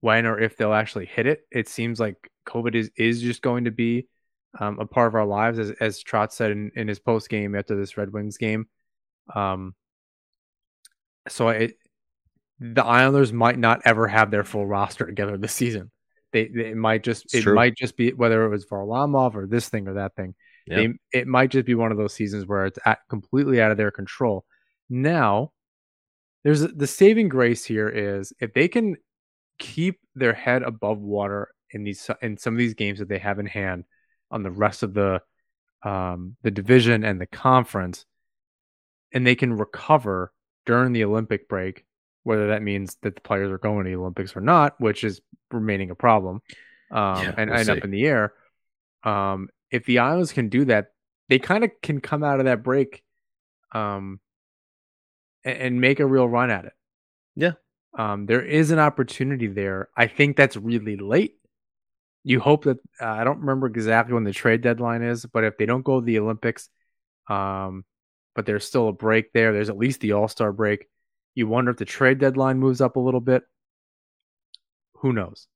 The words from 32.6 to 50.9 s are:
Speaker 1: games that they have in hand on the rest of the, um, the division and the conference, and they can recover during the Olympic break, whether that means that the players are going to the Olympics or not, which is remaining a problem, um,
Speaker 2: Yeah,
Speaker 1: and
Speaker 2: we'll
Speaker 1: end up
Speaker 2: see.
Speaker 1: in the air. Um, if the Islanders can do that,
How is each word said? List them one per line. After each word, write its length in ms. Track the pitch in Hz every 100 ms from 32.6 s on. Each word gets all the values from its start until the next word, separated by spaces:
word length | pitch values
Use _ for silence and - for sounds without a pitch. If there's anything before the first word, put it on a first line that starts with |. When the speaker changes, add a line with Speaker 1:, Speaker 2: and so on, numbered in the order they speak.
| 120
Speaker 1:
games 240 | 107 101 101
that 100 | 98
they 100 | 98
have 200 | 101 101
in 80 | 101
hand 380 | 107 95 90 87 _ _ _ _
on 120 | 113
the 80 | 95
rest 320 | 92 104 -
of 120 | 110
the, 260 | 101 98 92 _ _ _ _ _ _
um, 540 | 104 98 92 87 90 117
the 80 | 117
division 540 | 101 98 127 117 113
and 160 | 107 95
the 60 | 92
conference, 800 | - 135 127 120 104 90 90 - _ _ _ _ _ _ _ _ _ _
and 140 | 131 123
they 80 |
can 180 | 123 127
recover 800 | 113 104 - - 156 113 92 90 _ _ _
during 280 | - 120 127
the 120 | 120
Olympic 440 | 107 107 107 104 _
break, 360 | 98 92 92 _ _ _ _
whether 240 | - 110 104
that 140 | 107
means 340 | 107 101 95 -
that 120 | 107
the 60 | 98
players 300 | - 101 98
are 80 | 95
going 260 | 107 104
to 60 | 92
the 60 | 92
Olympics 380 | 92 87 90
or 60 | -
not, 400 | 107 175 147 -
which 240 | 113 104
is 160 | 110 92 _ _ _
remaining 380 | 120 107 101 95
a 40 |
problem, 460 | 90 120 110 95 92 _ - - _ _
um, 320 | - 101 95
Speaker 2:
Yeah, 120 | 95 101
Speaker 1:
and 140 | 107
Speaker 2:
we'll 100 | 117
Speaker 1:
end 100 | 110
up 80 | 104
Speaker 2:
see. 60 |
Speaker 1:
in 60 | 101
the 160 | 98 139
air. 260 | 135 107 _ _ _ _ _ _ _
Um, 440 | 110 101 98 98 95 _ _
if 140 | 123
the 160 | - 123
Islanders 320 | 120 170 170
can 160 | - 113
do 160 | 110
that, 280 | 139 110 101